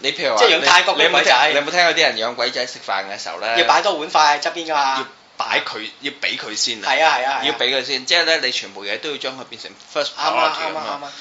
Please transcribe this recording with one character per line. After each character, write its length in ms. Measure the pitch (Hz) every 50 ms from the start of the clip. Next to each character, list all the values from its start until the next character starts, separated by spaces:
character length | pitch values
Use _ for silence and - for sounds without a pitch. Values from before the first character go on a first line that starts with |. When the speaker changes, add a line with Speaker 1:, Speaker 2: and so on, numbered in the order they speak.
| -
Speaker 1:
你 100 | 135 135
譬 160 | - 170 131
如 80 | -
話， 20 | 104
Speaker 2:
即 60 | -
係 140 | - 165 160
養 60 | 143
泰 180 | 139 175 180 185
國 120 | 196 185
嗰 140 | 143 156 170
啲 20 |
鬼 140 | 175 143 -
仔。 240 | - 127 123 139 151
Speaker 1:
你， 40 | 151
你 20 |
有 60 | 143 143
冇 80 | 151
聽， 0 |
你 0 |
有 0 |
冇 0 |
聽 120 | 175 175 175
過 120 | 170 156
啲 60 | 165 156
人 140 | 135 117 110
養 160 | 110 120 120
鬼 160 | 120 117 123
仔 160 | 127 135 123
食 120 | 123 - 120 -
飯 180 | - 98 98 98 98
嘅 80 | 101 107
時 100 | - -
候 100 | 82 87
呢？ 180 | 101 110 117 117
Speaker 2:
要 60 | 120
擺 160 | 117 156 165
多 140 | 170 208 185
碗 140 | 147 151 160
筷 280 | - 160 151 147 147 147
喺 40 | -
側 100 | 165 165
邊 140 | 175 165
㗎 80 | 160 156
嘛。 240 | 143 139 135 135 131
Speaker 1:
要 80 | 131 - - - - _ _ -
擺 220 | 127 117 - 147
佢， 300 | - - - 107 110 110 - - 135
要 100 | 143 143
畀 260 | - - - - 135
佢 160 | - 117 107
先 300 | 104 - 123 117 107 98
啊。 40 | 101
Speaker 2:
係 140 | 131 139 160
啊， 140 | 156 147 127
係 60 | 127
啊， 160 | 135 139 127
係 0 |
啊。 40 | 123
Speaker 1:
要 60 | 143 151
畀 200 | - 123 123 135
佢 80 | 131 123
先， 200 | 131 139 127 127
即 100 | - 170
係 100 | 175 165
呢， 120 | 160 165
你 160 | 156 135 127 123
全 180 | - 113 98 98
部 100 | 98 101
嘢 160 | 101 104 -
都 100 | - 156
要 60 | 143
將 200 | 127 - 131 131 131
佢 40 | 123
變 160 | - 120 113
成 120 | - - 101 - - - -
first 180 | 156 143 139 -
priority 520 | - 143 160 - 123 127 160 151 156 160 160
噉 0 |
樣。 60 | -
Speaker 2:
啱 20 |
啊， 0 |
啱 0 |
啊， 220 | 156 151 110 98 -
啱 40 | 143
啊。 60 | 139 - -